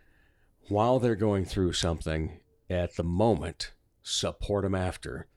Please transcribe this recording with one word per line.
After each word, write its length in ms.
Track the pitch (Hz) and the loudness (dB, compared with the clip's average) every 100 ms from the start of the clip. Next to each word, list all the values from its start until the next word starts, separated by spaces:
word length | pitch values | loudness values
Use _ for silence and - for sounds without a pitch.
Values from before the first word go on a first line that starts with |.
| _ _ _ _ _ _ - | _ _ _ _ _ _ -2
while 300 | 101 117 131 | 2 4 4
they're 160 | 120 101 | 2 2
going 280 | 107 98 90 | 2 2 0
through 260 | 101 90 | 0 0
something 680 | - 87 80 80 80 78 - _ _ - | 2 -2 -2 -2 -2 -4 -8 _ _ -6
at 260 | 90 87 - | -2 -2 -2
the 60 | |
moment. 680 | 82 87 117 87 82 - - - _ _ | -2 2 4 2 -2 -10 -12 -14 _ _
Support 640 | - - 85 - - 101 95 | -6 -4 -4 -6 -2 -2 0
'em 80 | |
after. 520 | 92 92 - - 67 - | 0 -2 -4 -10 -12 -14